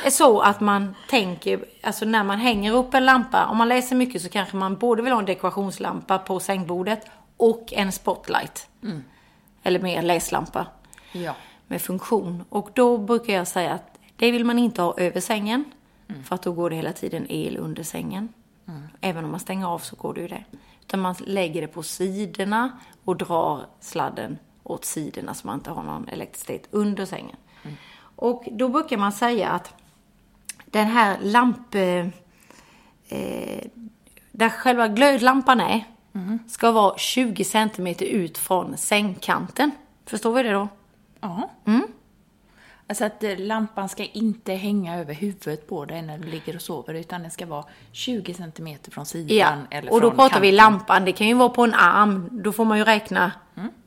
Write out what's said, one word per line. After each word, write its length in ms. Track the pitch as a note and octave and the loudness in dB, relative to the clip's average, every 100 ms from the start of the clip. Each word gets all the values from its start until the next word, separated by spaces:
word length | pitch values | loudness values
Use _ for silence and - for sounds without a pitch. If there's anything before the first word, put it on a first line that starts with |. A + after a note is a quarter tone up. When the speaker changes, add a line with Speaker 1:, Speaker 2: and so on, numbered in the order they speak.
| C#4 C4+ | 0 6
Speaker 1:
så 220 | C#4+ G#3 | 8 8
att 180 | G3+ G3+ | 6 4
man 360 | G#3 G3+ G3 - - | 2 2 0 -8 -2
tänker, 560 | B3+ F#3 F3 G3 F#3+ - - | 0 0 -4 -2 -4 -4 -8
alltså 220 | A3 G3+ A3 | -8 -4 0
när 180 | A3+ | 0
man 160 | G3+ G3+ | 0 0
hänger 340 | B3 G#3 G#3 | 2 2 2
upp 200 | A#3+ B3+ | 0 2
en 120 | C4 C4 | 4 6
lampa, 400 | C4 - F#3+ - | 6 4 2 2
om 120 | G#3+ | 2
man 100 | A#3 | 2
läser 260 | B3+ B3+ B3+ | 2 2 0
mycket 260 | B3 F#3 | 0 -2
så 80 | F3 | -6
kanske 280 | G#3 F#3 G3 | -4 -4 -4
man 200 | F#3+ F#3+ | -4 -2
både 240 | A#3+ A3 | 0 2
vill 100 | A#3+ | 2
ha 60 | A#3 | 0
en 60 | F#3+ | 0
dekorationslampa 920 | F3+ F#3 G3 G3 - - F3+ E3 F#3 | -2 -2 -2 -6 -4 -6 -6 -2 -2
på 220 | F#3 F3+ | 0 -6
sängbordet 680 | F#3+ F#3+ E3+ F3 F#3+ A3 - - _ - | -2 -4 -2 -4 -2 -4 -6 -20 _ 2
och 360 | A3+ A3+ - | 2 2 -4
en 180 | - F#3+ | -2 -2
spotlight. 800 | - - F3+ - - - - - _ | -2 -4 -4 -2 -4 -4 -12 -20 _
Speaker 2:
Mm. 200 | - D#3 B2+ _ _ _ _ _ | -10 -10 -12 _ _ _ _ _
Speaker 1:
Eller 160 | F#3+ F3+ | -2 0
mer 220 | F3+ F3 | 0 -2
läslampa 640 | F3 E3+ - - D#3+ - F3 - _ - - | 0 0 0 -4 -4 -6 -8 -12 _ -20 -16
Speaker 2:
Ja. 240 | F3+ E3 B2 - - - | -10 -10 -10 -16 -20 -10
Speaker 1:
med 140 | F3 | -10
funktion. 640 | - F#3 - G#3+ F3+ F3 - | -6 -8 -2 -2 -2 -10 -6
Och 200 | G#3 G3+ | -6 -4
då 240 | - B3 A#3 | 2 4 4
brukar 360 | G3+ A#3 A#3 | 0 -2 0
jag 140 | F#3+ F3 | -2 0
säga 240 | F#3 D3+ | -2 -2
att 240 | E3+ - - _ - | -4 -10 -20 _ 0
det 160 | A#3 | 2
vill 140 | A#3+ A#3 | 2 2
man 140 | A#3+ | 2
inte 220 | A#3+ A3+ | 2 2
ha 120 | F3 - | -2 0
över 240 | F3+ F#3 | -2 -2
sängen, 440 | F#3 G#3+ G#3 B3 D4 - _ _ _ | -4 -4 -2 -4 -4 -12 _ _ _
Speaker 2:
Mm. 160 | C#3 | -16
Speaker 1:
för 120 | C3+ F3+ | -8 -6
att 60 | |
då 100 | F3+ | -4
går 180 | E3+ E3+ | -2 -4
det 60 | D#3+ | -4
hela 180 | D#3 | -6
tiden 320 | - - E3 - | -6 -8 -8 -8
el 280 | D#3 - - | -6 -6 -6
under 260 | D#3+ D#3+ | -8 -10
sängen. 460 | D#3+ E3 D#3+ F#3+ A3+ - _ _ - | -10 -10 -8 -8 -10 -14 _ _ -18
Speaker 2:
Mm. 140 | D3 D3+ - | -18 -18 -8
Speaker 1:
Även 240 | G3 E3 D#3 | -6 -6 -8
om 60 | |
man 80 | E3 | -10
stänger 280 | - F#3+ F3+ | -8 -6 -4
av 120 | E3+ | -6
så 160 | - - | -8 -10
går 180 | - | -10
det 80 | - | -8
ju 60 | F3 | -10
det. 160 | - - - _ _ | -12 -16 -20 _ _
Utan 180 | _ G3 | _ -4
man 160 | F#3 F3+ | -4 -6
lägger 420 | - G3 F3 D#3+ | -6 -4 -2 -4
det 60 | D#3 | -8
på 160 | E3+ | -10
sidorna 960 | D#3 - F#3 G3 G#3 G#3 G3 A3 C4 - - _ - | -12 -6 -4 -4 -8 -6 -2 0 -2 -6 -20 _ -6
och 120 | E3+ | -4
drar 480 | E3+ E3+ D#3+ C#3+ - _ | -2 0 0 -4 -8 _
sladden 580 | - E3 C3+ - A2+ D3+ _ _ | -10 -6 -6 -6 -10 -12 _ _
åt 220 | - - - | -12 -10 -8
sidorna 480 | E3 D3 - - | -8 -8 -10 -12
så 140 | - - | -10 -8
man 80 | C3 | -10
inte 140 | - | -8
har 140 | D#3+ | -12
någon 240 | D#2 D2+ - | -10 -10 -10
elektricitet 600 | - - - - - - | -12 -12 -14 -12 -12 -6
under 340 | G#3 G#3 G3+ F#3+ | -2 -2 -2 -6
sängen. 300 | F#3 - - _ _ | -10 -14 -20 _ _
Speaker 2:
Mm. 120 | D3+ D3 - - - - | -18 -18 -20 -20 -20 -4
Speaker 1:
Och 260 | A#3 A#3+ - | -2 -2 -6
då 180 | A3 B3+ | -2 0
brukar 280 | C#4+ D#4+ A3 | 0 0 -2
man 140 | G3+ | -2
säga 380 | G3+ A#3+ A#3 F3 | 0 0 2 0
att 240 | F3 - - _ _ _ _ _ _ - - - | -2 -6 -20 _ _ _ _ _ _ -18 -18 -4
den 220 | G#3+ G#3+ | 0 2
här 300 | A#3+ G#3 F#3 | 4 4 2
lamp-, 540 | G3 A#3 B3 - - G3+ | 2 4 4 2 -4 0
eh, 320 | F3+ F3+ F3 - _ _ _ - - _ _ _ _ | 2 0 -2 -8 _ _ _ -20 -20 _ _ _ _
eh, 560 | C2+ - A#1 - - - A#3 A3+ _ _ - _ | -8 -8 -8 -8 -10 -12 -16 -20 _ _ -20 _
där 180 | G#3 A3+ | 0 0
själva 380 | - B3+ A#3+ A3 | 2 2 4 2
glödlampan 720 | G#3 C#4+ C4+ B3+ C4+ C4 B3 | 6 6 8 4 4 6 4
är, 220 | E3+ A3 - - _ | 4 0 -4 -20 _
Speaker 2:
Mm. 260 | G3 F#3 A3+ - | -10 -6 -6 -8
Speaker 1:
ska 240 | - A#3 | 2 4
vara 260 | A3 G3 F#3+ | 6 4 4
tjugo 460 | - B3+ B3 F#3+ | -2 0 0 0
centimeter 640 | F#3 G#3+ A3 G3+ F3+ E3+ F#3+ | 0 2 0 -2 -6 -4 -2
ut 320 | G#3+ E3 - | 0 -2 -6
från 400 | - F#3 F3+ - | 0 0 0 -6
sängkanten. 920 | - G#3 G#3 F#3 - E3 F3+ - D4 - - _ - | 0 2 0 -4 -2 -2 -2 0 0 0 -18 _ -10
Förstår 280 | G#3+ A3+ | -4 0
vi 100 | B3 | 0
det 80 | A#3+ | 2
då? 160 | G3 G3+ - _ _ _ _ | 0 -2 -8 _ _ _ _
Speaker 2:
Ja. 280 | G#3 F3 F#4 - G#3+ | -10 -8 -8 -6 2
Speaker 1:
Mm. 220 | A#3 G#4+ - _ _ _ _ _ _ - - - | 2 2 -8 _ _ _ _ _ _ -20 -20 -10
Speaker 2:
Alltså 180 | G3+ G#3+ | -4 -4
att, 180 | G#3+ | -2
eh, 140 | G#3+ F#3 | -6 -4
lampan 520 | G3+ A3 G#3+ - F#3+ | -4 -2 -4 -4 -8
ska 140 | - G3+ | -8 -10
inte 480 | G#3+ A3+ G#3 - | -4 -4 -4 -6
hänga 440 | F#3+ G3+ G#3 E3+ F3 | -4 -2 -2 -2 -6
över 140 | C#3+ | -8
huvudet 540 | D3+ G3+ F#3+ D#3 D#3 - | -6 -8 -6 -10 -10 -8
på 180 | E3+ D3 | -10 -8
dig 160 | E3 | -10
när 160 | D#3 D3+ | -12 -12
du 100 | E3 | -12
ligger 280 | D#3+ - E3+ | -12 -12 -12
och 60 | |
sover, 320 | - D3+ A2+ | -10 -10 -8
utan 280 | D#3+ E3 F3+ | -12 -10 -12
den 100 | E3+ | -12
ska 140 | - E3+ | -14 -10
vara 200 | D3 - - - | -12 -12 -20 -20
tjugo 420 | - B3+ A#3 F3 | -10 -6 -6 -6
centimeter 580 | F3+ E3 E3 D#3+ D3 - | -10 -12 -12 -14 -14 -16
från 140 | - D3+ | -14 -10
sidan 320 | E3 D#3 G#3+ | -8 2 4
Speaker 1:
Ja, 400 | E3+ C#3+ C3 C#3+ | 4 2 -6 -10
Speaker 2:
eller 160 | C3+ | 2
Speaker 1:
och 80 | A3 | 6
då 60 | A#3 | 6
Speaker 2:
från 80 | B3+ | 8
Speaker 1:
pratar 220 | C4 G#3+ | 6 8
vi 60 | G3 | 6
Speaker 2:
kanten. 80 | G3+ | 10
Speaker 1:
lampan. 500 | A3 G3 - F#3 F#3+ | 10 8 4 2 2
Det 60 | |
kan 160 | F#3 G#3+ | 0 2
ju 60 | |
vara 160 | B3 B3 | 6 4
på 140 | B3 | 6
en 100 | A#3 | 2
arm. 560 | - F3 G3 G#3+ F#3+ F3 | 6 6 6 4 2 -4
Då 200 | B3 G3+ | -4 -4
får 140 | G3+ A3 | 0 2
man 120 | G#3+ | 4
ju 60 | |
räkna. 480 | G#3+ G#3 G#3 F#3 G3 - _ - | 4 4 2 0 0 -2 _ -12
Speaker 2:
Mm. 120 | G#3 - | -12 -12